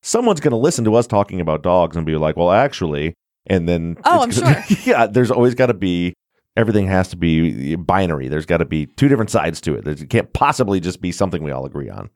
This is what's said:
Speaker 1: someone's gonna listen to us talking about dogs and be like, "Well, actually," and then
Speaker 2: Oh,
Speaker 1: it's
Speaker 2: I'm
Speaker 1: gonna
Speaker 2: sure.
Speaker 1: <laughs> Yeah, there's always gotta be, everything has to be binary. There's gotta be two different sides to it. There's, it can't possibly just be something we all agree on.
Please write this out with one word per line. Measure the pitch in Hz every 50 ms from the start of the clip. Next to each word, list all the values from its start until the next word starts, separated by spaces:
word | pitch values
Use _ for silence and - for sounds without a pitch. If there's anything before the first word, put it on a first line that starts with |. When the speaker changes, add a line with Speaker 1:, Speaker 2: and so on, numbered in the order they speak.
| _
Speaker 1:
someone's | - - 226 247 233 202 147
gonna | - 151 120 113
listen | 120 165 175 - 113
to | 110 107
us | 120 113 -
talking | - 101 101 - - 92
about | 85 80 78 78 -
dogs | 90 87 90 87 82 76 85
and | 80
be | 78 78 78
like, | 78 78 78 82
"Well, | 85 87
actually," | 95 107 135 143 - - 95 80 73 71 73 82 82 _ _ _ _ _ _ -
and | 95 92 82 85
then | 87 85 82 85 85 - -
Speaker 2:
Oh, | 294 349 330 254
Speaker 1:
it's | 240 151 -
Speaker 2:
I'm | - - -
Speaker 1:
gonna | - -
Speaker 2:
sure. | - 208 -
Speaker 1:
<laughs> | -
Yeah, | 247 247 131 117 104
there's | 101 123 123 107
always | - - 120 123 120
gotta | 123 131 123 117
be, | 87 98 95 90 87 87 90 90 _ _ _ _ _ _ _ _
everything | - 113 107 104 104 98 95
has | 95 92 92 -
to | - 87
be | 85 85 80 80 82 82 58 55 67 71 80
binary. | 85 85 - 90 95 95 87 80 71 65 65
There's | 73 78 78
gotta | - 87 82 82
be | - 80 78 76
two | - _ - 135 143
different | 135 139 110 107
sides | - 110 73 82 82 -
to | - 82 71
it. | 57 50
There's, | 76 76 71
it | 76 67
can't | - 117 - - _
possibly | - 143 143 143 - 127 98 98 95
just | 82 92 87 -
be | - 90
something | 87 - 101 92 82 82 78
we | 76
all | 67 65 67
agree | 69 - 71 69 53
on. | 50 50 50 - _